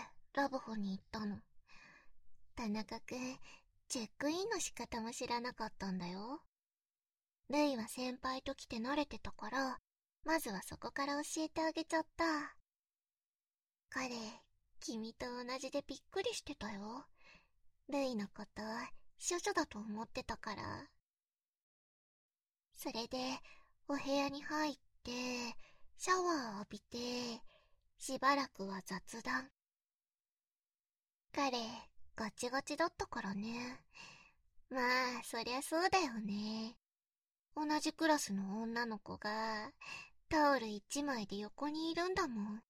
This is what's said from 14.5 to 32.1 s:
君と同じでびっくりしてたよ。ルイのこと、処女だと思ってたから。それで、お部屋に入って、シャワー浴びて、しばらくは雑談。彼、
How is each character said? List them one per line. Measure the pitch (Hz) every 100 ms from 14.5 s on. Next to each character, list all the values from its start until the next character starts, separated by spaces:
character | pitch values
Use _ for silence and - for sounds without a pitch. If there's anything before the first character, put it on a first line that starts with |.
| _ _ -
君 | - 226 220 -
と | 254 247
同 | 247 262
じ | 262
で | 285 -
び | 269
っ | -
く | 381
り | 466 -
し |
て | - 285
た | 208
よ。 | 196 208 247 - - - - _ _ - - -
ル | 285
イ | 269 226
の | 202
こ | - 208
と、 | - 214 226 247 - - -
処 | - 349
女 | 415
だ | 370 294
と | 208
思 | 220 208
っ | 233
て | -
た | - 226
か | - 196
ら。 | - - 285 _ _ _ _ _ _ _ _ _ _ _ _ _ _ _ _ _ _ -
そ | 302
れ | 226 233
で、 | 254 254 262 - - - _ -
お | 285
部 | 277
屋 | 277 277
に | 277
入 | - 311 302
っ | 262 _ -
て、 | - 247 254 247 240 - - - - -
シ | -
ャ | 370
ワ | 349 320 233
ー | 202
浴 | 202
び | 214
て、 | - 240 240 247 240 233 - - _ - _ -
し | - 262
ば | 269 285
ら | 269
く | - 196
は | 196 -
雑 | 185 - 226
談。 | 247 254 269 _ _ _ _ _ _ _ _ _ _ _ _ _ _ _ _ _ _
彼、 | - 277 240 226 240 - - -